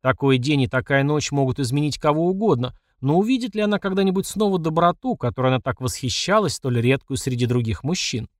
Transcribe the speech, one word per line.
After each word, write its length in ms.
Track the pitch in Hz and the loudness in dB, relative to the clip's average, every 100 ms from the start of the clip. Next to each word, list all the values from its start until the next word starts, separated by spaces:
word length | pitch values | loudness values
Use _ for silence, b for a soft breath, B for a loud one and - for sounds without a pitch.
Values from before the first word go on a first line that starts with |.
Такой 360 | 131 131 139 131 | 0 2 2 2
день 260 | 127 143 | 2 0
и 40 | 127 | 2
такая 380 | 131 - 139 139 | -2 0 0 2
ночь 260 | 151 - | 0 -2
могут 280 | 143 131 123 | -2 -2 -2
изменить 380 | 131 139 147 - | -2 0 -2 -2
кого 300 | 151 151 170 | 0 0 0
угодно, 500 | 190 220 131 123 - _ _ | 0 0 0 -2 -8 _ _
но 160 | 131 170 | 0 2
увидит 380 | 214 262 240 214 | 2 0 -2 -2
ли 60 | |
она 180 | 208 202 | -2 0
когда-нибудь 460 | 196 190 190 190 - | -2 0 0 0 -4
снова 320 | 196 208 185 | -2 0 0
доброту, 580 | 160 156 175 170 254 - | 0 2 2 2 -4 -2
которой 340 | 120 110 127 | -4 0 0
она 120 | 131 | 2
так 200 | 131 - | -2 -4
восхищалась, 760 | 127 - 127 - - 214 180 - | -4 -4 -4 -4 2 2 2 -2
столь 260 | 135 120 | -2 2
редкую 360 | 117 135 _ 135 | 2 2 _ -6
среди 280 | - 123 120 | -4 -2 0
других 380 | 123 113 101 | 0 0 -4
мужчин? 440 | 135 180 - 120 - | -4 -4 -4 -6 -8